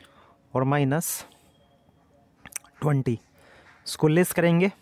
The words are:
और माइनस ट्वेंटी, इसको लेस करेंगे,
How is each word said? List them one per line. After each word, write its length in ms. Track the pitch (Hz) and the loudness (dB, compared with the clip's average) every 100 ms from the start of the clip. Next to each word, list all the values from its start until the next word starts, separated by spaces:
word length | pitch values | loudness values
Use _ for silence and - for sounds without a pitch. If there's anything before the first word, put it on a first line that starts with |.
| - _ - _ _ | -20 _ -20 _ _
और 100 | 131 | -4
माइनस 600 | 131 143 139 147 - - - - _ _ _ _ _ _ _ _ _ _ - - - _ | 0 0 0 -2 -4 -8 -12 -20 _ _ _ _ _ _ _ _ _ _ -20 -18 -20 _
ट्वेंटी, 380 | 147 143 131 113 - _ - - - - - | -2 0 0 -4 -8 _ -20 -20 -20 -20 -16
इसको 220 | - 156 | -2 0
लेस 240 | 156 180 | 2 0
करेंगे, 380 | - 170 170 190 - | 0 2 2 2 -2